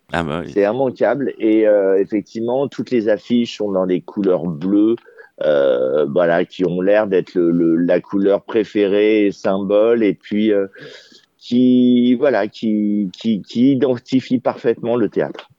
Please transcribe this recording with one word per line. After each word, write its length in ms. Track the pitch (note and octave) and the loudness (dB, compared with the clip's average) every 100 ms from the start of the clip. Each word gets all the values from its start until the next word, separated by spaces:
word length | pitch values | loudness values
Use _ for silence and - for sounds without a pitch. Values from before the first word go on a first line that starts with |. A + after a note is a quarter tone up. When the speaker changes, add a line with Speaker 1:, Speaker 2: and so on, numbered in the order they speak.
| _ | _
Speaker 1:
Ah 120 | E2 | -6
bah 180 | E2 D#2 | -4 -6
oui. 60 | D#2 | -4
Speaker 2:
C'est 100 | G2+ | -2
immanquable. 680 | G2+ A2+ C3+ - A2 C3+ B2+ - | 0 0 -4 -2 -2 -2 -4 -2
Et, 300 | A2 A2 G#2+ | 0 2 4
euh, 320 | G#2 G2 F#2+ | 2 2 2
effectivement, 680 | F#2+ G#2+ - A2+ A#2 B2+ C3+ | 0 -4 -6 -8 -4 -2 -4
toutes 240 | - B2 | -6 -4
les 180 | B2 G#2+ | -2 0
affiches 500 | G#2 - A#2+ A#2 - | -2 0 -2 -2 -4
sont 120 | G#2 | -4
dans 140 | F#2+ | -2
les 160 | F#2 F2+ | 0 -2
couleurs 440 | - - G2 F2+ E2+ | -4 -2 0 0 -2
bleues, 500 | D2+ F#2 G2+ G#2+ A#2 - - - - | -6 0 2 2 0 -8 -20 -18 -6
euh, 600 | D2+ D2 C#2 B1 C2 C#2+ D2 | 0 2 2 2 0 0 0
voilà, 380 | C#2+ E2+ E2+ | 0 2 2
qui 200 | F2+ - | -2 -2
ont 160 | F2+ F2+ | -2 0
l'air 260 | F#2 G#2 G#2+ | 0 2 2
d'être 280 | F#2 E2 | 0 0
le, 180 | F#2+ E2+ | 0 0
le, 240 | E2+ E2+ E2 | 2 2 2
la 240 | F2 F2+ | 2 0
couleur 420 | - G2+ G2 G2+ | -2 -2 0 0
préférée, 880 | - A2+ G2+ G#2+ G2+ G2+ G#2+ G#2+ G2+ | -2 -4 -2 0 0 2 2 2 0
symbole, 720 | F2+ G#2+ G2 G2 G#2 A2 A#2+ | -2 -4 -2 0 2 2 2
et 120 | G#2+ | 0
puis, 380 | F2 - G#2 G#2+ | -2 -4 -2 0
euh, 140 | G2+ G2 - - - - - _ _ | 0 -2 -8 -20 -20 -20 -20 _ _
qui, 760 | - B2 B2+ B2 B2 B2 B2 | -4 2 4 4 4 4 2
voilà, 340 | B2 - A2+ G#2 | 2 2 0 -2
qui, 600 | - A2+ G#2+ G#2 G#2 G2 | -4 -2 -2 0 -2 -4
qui, 300 | - A#2 G#2 | -6 -4 -4
qui 280 | - A#2 C3 | -4 0 2
identifie 680 | C3+ C3+ B2 - C3 - B2+ | 2 0 -2 -2 -4 -2 -2
parfaitement 560 | - A#2+ A#2+ A2+ A#2 A#2+ | -2 -4 -2 -2 -2 -2
le 120 | G#2+ | -2
théâtre. 400 | F#2+ C#2+ - - | -2 -6 -6 -20